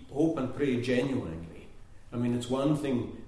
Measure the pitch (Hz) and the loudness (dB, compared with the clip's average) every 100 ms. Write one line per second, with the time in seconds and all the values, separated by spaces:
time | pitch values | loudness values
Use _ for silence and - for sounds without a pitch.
0 | - 135 160 143 127 - 143 120 120 127 | -6 2 4 4 -2 0 2 2 4 2
1 | 139 120 87 80 - - - - - - | 2 0 -2 -6 -10 -12 -16 -16 -16 -16
2 | - 120 120 123 120 131 143 147 139 123 | -8 -2 2 2 0 2 4 2 2 0
3 | 104 - | -2 -8